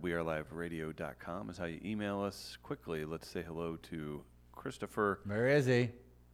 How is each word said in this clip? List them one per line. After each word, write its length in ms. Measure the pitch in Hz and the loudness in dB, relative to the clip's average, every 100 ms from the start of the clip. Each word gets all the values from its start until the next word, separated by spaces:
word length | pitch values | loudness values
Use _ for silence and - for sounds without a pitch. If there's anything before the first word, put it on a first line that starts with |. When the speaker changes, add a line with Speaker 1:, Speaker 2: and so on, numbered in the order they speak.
Speaker 1:
weareliveradio 920 | 87 85 82 78 76 80 85 82 78 78 | 0 0 0 -2 -4 -6 -4 -4 -4 -4
dot 220 | 78 64 | -6 -8
com 320 | - 90 107 | -8 -8 -8
is 80 | 92 | -6
how 80 | 85 | -6
you 140 | 82 | -4
email 380 | 95 107 104 101 | -4 -2 0 0
us. 360 | 101 - - - | 0 -2 -10 -12
Quickly, 440 | - 147 - 80 78 | -8 -8 -4 -2 -2
let's 220 | 80 - | -4 -4
say 140 | 92 | -6
hello 360 | 82 80 85 82 | -4 -2 -2 -4
to 460 | - 82 76 71 - - - | -6 -6 -4 -6 -10 -20 -20
Christopher 680 | - 135 123 104 - 104 95 101 | -10 -10 -6 -4 4 4 4 0
Speaker 2:
Where 220 | 104 123 | 2 6
is 180 | 147 127 | 6 8
he? 240 | 123 120 - - - - | 6 4 0 -14 -20 -20